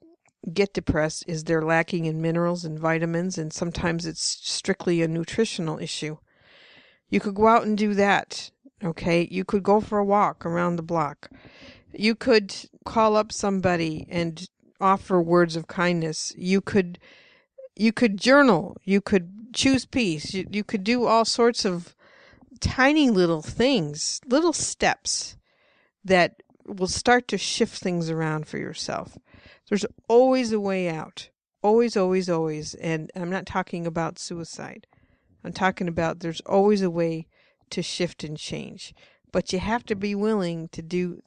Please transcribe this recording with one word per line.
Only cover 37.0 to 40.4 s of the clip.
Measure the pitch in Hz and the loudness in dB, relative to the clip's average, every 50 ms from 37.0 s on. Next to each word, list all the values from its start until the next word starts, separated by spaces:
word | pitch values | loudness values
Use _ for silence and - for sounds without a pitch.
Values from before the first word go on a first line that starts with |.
| 170 165 165 160 160 - _ _ _ _ _ _ _ _ | -2 -2 -2 -6 -10 -14 _ _ _ _ _ _ _ _
to | - 190 | -8 -8
shift | 160 - - - 180 160 - - - | -6 -6 -4 -4 -4 -4 -4 -8 -10
and | 151 156 | -10 -10
change. | - - - 160 - - - - - - - - _ _ _ _ _ _ _ | -10 -10 -10 -10 -10 -10 -12 -16 -18 -18 -20 -20 _ _ _ _ _ _ _
But | - 185 - - 190 | -4 -4 -2 -2 -4
you | 180 | -4
have | 175 208 226 240 - | -2 -2 -4 -4 -4
to | - 214 | -6 -6
be | 190 208 202 202 | -4 -2 -4 -2
willing | 196 208 220 220 202 | 0 0 0 0 0